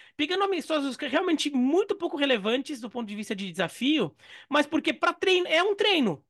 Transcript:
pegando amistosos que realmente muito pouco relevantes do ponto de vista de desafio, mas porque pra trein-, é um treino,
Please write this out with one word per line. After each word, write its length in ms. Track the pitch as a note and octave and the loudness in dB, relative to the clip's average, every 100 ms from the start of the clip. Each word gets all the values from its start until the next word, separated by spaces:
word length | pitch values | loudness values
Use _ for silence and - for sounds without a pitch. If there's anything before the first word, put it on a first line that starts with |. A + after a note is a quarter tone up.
| - - | -12 -4
pegando 280 | D4 F#4 | -2 0
amistosos 520 | G4 F4+ - D#4 C#4 A#3+ | 0 0 0 -2 -2 -4
que 100 | C#4+ | -2
realmente 420 | C#4+ F#4 D4+ D4 | 0 2 0 0
muito 460 | C#4 B3+ E4+ A4 - | 0 2 2 2 -2
pouco 200 | E4+ D4 | -4 0
relevantes 640 | C#4 A#3 G3+ B3+ C#4 C4+ | 2 2 0 -2 -2 -8
do 80 | A3+ | -10
ponto 200 | A#3+ A3 | -8 -8
de 80 | G#3 | -8
vista 180 | G#3 | -6
de 160 | G3+ F#3+ | -6 -6
desafio, 640 | E3+ E3+ - C4 D#4 E3 - - - - | -4 -4 -2 0 2 0 -4 -20 -20 -2
mas 180 | D4 D4 | 0 2
porque 260 | D#4 E4 | 0 -2
pra 200 | - F4 | 0 0
trein-, 340 | E4+ F#4 F4+ F4 | 0 2 2 2
é 140 | D#4+ | 2
um 100 | G4 | 2
treino, 500 | G4+ G#4+ F4+ A3+ D3+ _ | 2 2 4 2 -2 _